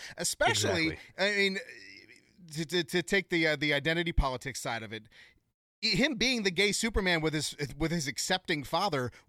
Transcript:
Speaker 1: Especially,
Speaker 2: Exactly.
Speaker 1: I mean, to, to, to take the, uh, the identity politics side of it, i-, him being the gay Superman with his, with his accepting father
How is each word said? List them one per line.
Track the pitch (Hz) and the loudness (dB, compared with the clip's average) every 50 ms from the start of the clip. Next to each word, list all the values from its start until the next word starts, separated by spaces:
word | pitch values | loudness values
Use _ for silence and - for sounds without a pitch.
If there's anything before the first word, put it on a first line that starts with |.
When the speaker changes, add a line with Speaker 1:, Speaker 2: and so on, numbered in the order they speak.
| - - - - | -16 -16 -10 -6
Speaker 1:
Especially, | - - - - 294 359 427 - - - 196 165 160 160 | -4 -4 0 2 2 2 4 2 2 2 2 2 0 0
Speaker 2:
Exactly. | - - - - - - | -2 -4 -10 -16 -4 -2
Speaker 1:
I | 185 202 208 | 0 0 4
mean, | 202 196 196 196 190 - - 123 117 101 98 98 98 95 - 120 - _ _ _ _ - 165 147 | 4 2 2 2 -2 -8 -10 -16 -20 -20 -20 -20 -20 -20 -20 -20 -20 _ _ _ _ -20 -12 -6
to, | 151 165 | -6 -6
to, | 147 170 180 165 | -2 0 -2 0
to | - - 180 | 0 0 -2
take | 165 - 202 196 185 - | 0 2 0 0 0 2
the, | 180 170 165 160 | 0 2 2 2
uh, | 151 | 2
the | 139 147 147 147 | 2 2 2 2
identity | 139 135 160 165 170 175 170 | 2 2 0 0 0 0 0
politics | 170 - 147 135 127 123 - 139 120 - | 2 2 2 2 0 -2 -6 -8 -8 -6
side | - 139 117 113 110 | -6 -6 -6 -6 -6
of | 104 110 | -8 -10
it, | 110 110 - _ - - - _ _ _ _ _ _ _ _ _ _ - | -12 -12 -14 _ -20 -20 -20 _ _ _ _ _ _ _ _ _ _ -4
i-, | 220 | 0
him | 208 165 240 311 285 | 2 2 2 2 2
being | 208 220 254 262 233 202 | 0 0 2 2 2 0
the | 196 | 0
gay | 175 170 202 208 | 2 4 2 2
Superman | 190 - - 233 208 226 196 185 175 165 | 2 2 0 0 0 2 2 2 2 2
with | 151 160 147 | 2 2 0
his, | 156 135 - - - 147 123 123 | 0 -2 -4 -4 -6 -6 -6 -4
with | 143 156 160 | -4 -2 0
his | 170 175 147 135 | 0 -2 -2 -4
accepting | 135 - - - 190 180 - - 175 151 135 | -6 -6 -2 -2 -2 -2 0 -2 -2 -2 -2
father | - - 165 190 208 151 135 127 120 - - - | -2 0 0 0 2 0 0 -2 -2 -6 -10 -16